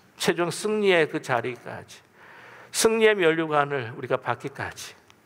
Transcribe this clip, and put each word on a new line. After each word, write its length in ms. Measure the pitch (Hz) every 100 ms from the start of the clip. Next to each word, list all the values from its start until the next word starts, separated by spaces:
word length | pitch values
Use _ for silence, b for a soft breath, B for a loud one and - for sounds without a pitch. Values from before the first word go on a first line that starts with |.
| _ -
최종 340 | - 165 175
승리의 580 | - 214 214 202 175 151
그 120 | 156
자리까지, 800 | 147 123 123 120 - 110 - - _ B B B B B B
승리의 440 | - 226 226 220 208
면류관을 800 | 165 160 160 147 143 143 113 123
우리가 200 | 123 131
받기까지 760 | - 120 139 - 110 - - - _ _